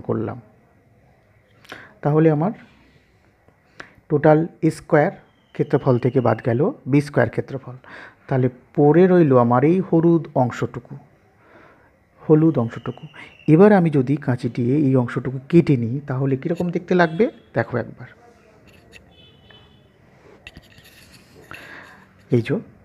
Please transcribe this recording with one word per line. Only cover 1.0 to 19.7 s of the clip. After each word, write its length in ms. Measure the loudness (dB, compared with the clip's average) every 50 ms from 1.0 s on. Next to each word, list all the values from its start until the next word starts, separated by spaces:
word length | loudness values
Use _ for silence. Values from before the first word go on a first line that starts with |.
| _ _ _ _ _ _ _ _ _ _ _ _ -20 -20 -20 -20 -20 -20 _ _ -4
তাহলে 240 | 0 2 2 4 2 2
আমার 180 | 2 -2 -4 -6 -8 -16 -20 _ _ _ _ _ _ _ _ _ _ _ _ _ _ _ _ _ _ _ _ _ -20 -20 -20 _ _ _ -4
টোটাল 300 | -2 2 4 4 4 4 2 -2 -6 _ -4
এ 20 | -4 -4
স্কয়ার 360 | -4 -4 0 0 2 2 0 -2 -8 -16 _ _ _ _ _ -8
ক্ষেত্রফল 400 | -8 -4 -2 -2 -2 0 0 0 0 0
থেকে 140 | -2 -2 0 0
বাদ 100 | 0 -2 -2 -2
গেল 120 | -4 -2 -2 -2 -4 -4 -8 -6 -2
বি 80 | 0 0 0
স্কয়ার 220 | 0 -2 -2 -2 -2 -2
ক্ষেত্রফল। 400 | -6 -8 -8 -12 -14 -14 -16 -20 -20 -20 -20 -20 -20 -20 -20 -20 _ _
তাহলে 200 | -4 -2 -2 -2 -2 -4 -8 _ _ _
পড়ে 260 | 2 2 4 4 4 4 4
রইল 200 | 4 4 4 4 4 4 4
আমার 160 | 4 2 2 2 2
এই 60 | 0 0 -2
হলুদ 360 | 0 0 2 2 2 2 0 -2 -4 -4 -2 -2
অংশটুকু, 500 | -2 -2 -6 -8 -8 -8 -12 -16 -16 -20 -20 -20 _ _ _ _ _ _ _ _ _ -20 -20 -20 -20 _ _ _ _ _ _ _ _ _ _ 0
হলুদ 300 | 2 4 4 4 2 0 0 -4
অংশটুকু। 420 | -4 -6 -10 -12 -12 -14 -14 -18 -20 -20 -20 -20 -20 -20 _ _ 2 6
এবার 180 | 6 8 6 6 4
আমি 100 | 2 2 0
যদি 160 | 0 0 0 -2 -4 -2
কাঁচি 240 | -4 -4 -4 -4 -6 -4
দিয়ে 160 | -4 -2 -2 0 0 2
এই 60 | 2 2 2
অংশটুকু 360 | 0 -2 -4 -8 -8 -6 -8 -10 -6 2
কেটে 240 | 2 4 4 4 0 0 -2
নিই 120 | -4 -6 -8 -8 -8
তাহলে 240 | -6 -4 -4 -2 -4 -4
কীরকম 260 | -4 -6 -6 -4 -6 -6 -6
দেখতে 180 | -8 -4 -2 0 0
লাগবে 240 | 0 0 0 -2 -2 -2 -4 -8 _ _ -6
দেখো 160 | -6 -4 -4 -6 -8 -8
একবার। 240 | -8 -14 -18 -20 -20 -20 _ -20 -20 _ _ _ _ _ _ _ -20 -20 _ _ _ -20 -20 _ _ _ _ -20 -20 _ _ _ -20 -20 -20 -20 _